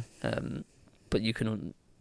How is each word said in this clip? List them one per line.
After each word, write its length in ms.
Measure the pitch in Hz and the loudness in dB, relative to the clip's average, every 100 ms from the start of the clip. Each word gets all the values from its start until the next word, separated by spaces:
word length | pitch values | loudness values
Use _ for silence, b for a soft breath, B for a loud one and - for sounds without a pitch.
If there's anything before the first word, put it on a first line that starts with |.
| 117 - | 4 -2
Um, 400 | - - - - - - - - - | -2 0 -2 -4 -8 -16 -20 -18 0
but 120 | 101 | 2
you 120 | 110 | 2
can, 400 | 110 110 110 85 - - - | 2 0 0 -4 -10 -18 -20